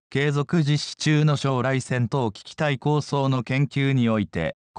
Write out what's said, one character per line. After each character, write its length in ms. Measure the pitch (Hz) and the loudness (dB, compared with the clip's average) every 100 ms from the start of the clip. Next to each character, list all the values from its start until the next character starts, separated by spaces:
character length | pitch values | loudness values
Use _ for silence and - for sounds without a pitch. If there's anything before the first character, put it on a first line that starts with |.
| _ | _
継 220 | 135 147 | -2 0
続 320 | 143 143 175 | 0 0 0
実 280 | 143 147 - | 2 0 -2
施 60 | - | -4
中 280 | - 151 | 2 4
の 120 | 151 143 | 4 2
将 260 | 139 131 | 0 0
来 180 | 123 135 | 0 -2
戦 260 | - 127 120 | -2 -2 0
闘 240 | 143 117 | 0 -2
機 140 | 104 | -4
機 100 | - | -14
体 240 | - 151 135 | -4 -2 -2
構 220 | 147 151 | 0 0
想 280 | 143 143 135 | 0 -2 0
の 140 | 131 | -2
研 240 | 110 131 143 | -2 0 0
究 240 | - 135 | 0 0
に 180 | 135 117 | 2 2
お 120 | 110 | 2
い 80 | 101 | -2
て、 260 | 90 80 - _ | -2 -4 -6 _